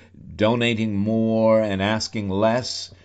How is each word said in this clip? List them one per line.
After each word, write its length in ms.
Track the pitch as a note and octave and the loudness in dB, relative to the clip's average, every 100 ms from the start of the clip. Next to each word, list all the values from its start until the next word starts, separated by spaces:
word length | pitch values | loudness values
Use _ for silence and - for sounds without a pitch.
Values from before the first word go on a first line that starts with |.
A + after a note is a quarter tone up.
| - - - | -20 -20 -14
donating 640 | E2+ G#2+ A#2+ A#2 A2+ A2 G2+ | 0 0 2 0 0 -2 -2
more 640 | G#2+ A2+ A2+ A2 A2 A2 | 0 0 0 2 4 4
and 200 | G#2+ F#2+ | 2 0
asking 480 | G2 A2 - A2+ G2+ | 0 -2 -4 -6 -4
less, 640 | F#2+ A2 B2 - - - - | 0 0 0 -4 -10 -12 -18